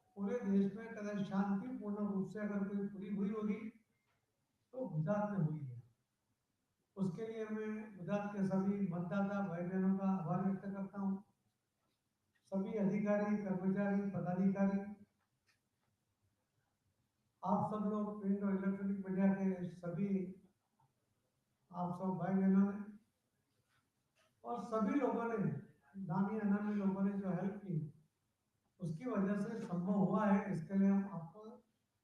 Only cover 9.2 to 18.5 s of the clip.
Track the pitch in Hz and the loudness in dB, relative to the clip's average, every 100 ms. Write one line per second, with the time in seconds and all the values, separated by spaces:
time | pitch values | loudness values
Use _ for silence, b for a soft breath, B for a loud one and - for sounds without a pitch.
9.2 | 196 202 165 170 180 190 190 190 190 190 | 0 0 -2 -2 -2 2 2 4 2 0
10.2 | 160 190 196 190 196 196 190 202 196 190 | 0 0 2 0 -4 -6 -6 -4 -2 -2
11.2 | - _ _ _ _ _ _ _ _ _ | -8 _ _ _ _ _ _ _ _ _
12.2 | _ _ - 196 226 220 190 - 208 202 | _ _ -4 -2 -2 0 2 2 2 2
13.2 | 208 208 190 180 190 202 196 202 202 175 | 2 0 0 0 0 2 2 2 0 -2
14.2 | 175 180 196 196 196 196 - - - _ | -2 2 2 4 2 2 -2 -12 -18 _
15.2 | _ _ _ _ _ _ _ _ _ _ | _ _ _ _ _ _ _ _ _ _
16.2 | _ _ _ _ _ _ _ _ _ _ | _ _ _ _ _ _ _ _ _ _
17.2 | _ - 180 208 - 208 202 214 208 - | _ -6 0 2 2 0 0 0 -2 -4
18.2 | 196 196 196 | -2 0 2